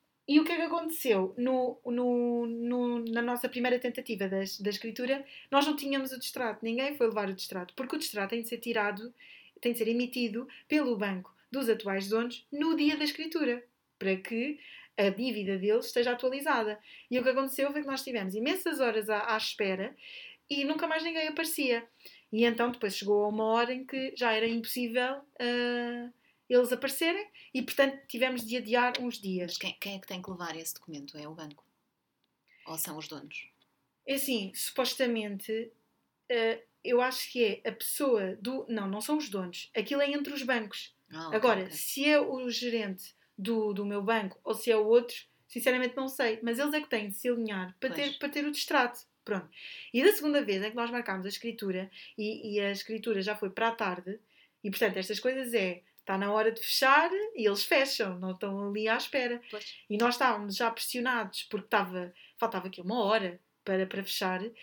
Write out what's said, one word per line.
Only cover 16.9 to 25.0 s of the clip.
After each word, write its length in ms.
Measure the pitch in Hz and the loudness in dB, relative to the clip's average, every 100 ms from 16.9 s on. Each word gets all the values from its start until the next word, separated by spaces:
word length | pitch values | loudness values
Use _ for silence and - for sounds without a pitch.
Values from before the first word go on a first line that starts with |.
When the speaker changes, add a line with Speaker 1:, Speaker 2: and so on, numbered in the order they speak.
| - - | -20 -4
Speaker 1:
E 80 | 247 | 0
o 40 | |
que 60 | 247 | 2
aconteceu 440 | 254 269 269 277 | 2 0 0 -2
foi 100 | 294 | 0
que 40 | 277 | -4
nós 160 | 262 | -4
tivemos 320 | 269 240 190 | -4 -4 -4
imensas 460 | 202 247 370 359 302 | -2 0 0 0 0
horas 280 | 247 220 208 | 2 2 0
à, 260 | 214 214 | 0 0
à 20 | 220 | 0
espera 580 | - - 202 185 208 - - - - - - | -2 -2 0 0 -4 -8 -18 -18 -18 -16 -6
e 160 | 277 | -2
nunca 220 | 277 311 330 | 0 0 0
mais 160 | 320 | 0
ninguém 260 | 330 320 311 | 0 -2 -2
aparecia. 580 | 311 320 - 262 233 233 _ - - _ | -2 -2 0 2 0 -2 _ -20 -20 _
E 120 | 214 | 4
então 260 | 233 226 240 | 4 4 0
depois 260 | 247 208 190 | 0 -4 -2
chegou 280 | 196 208 | 2 4
a 40 | 208 | 4
uma 160 | 214 | 2
hora 280 | 220 226 240 | 2 4 2
em 120 | 254 | -2
que 300 | 262 269 262 - | -6 -6 -4 0
já 160 | 240 | 2
era 140 | 220 226 | 2 2
impossível, 720 | 233 226 247 240 233 | 0 -2 -4 -2 0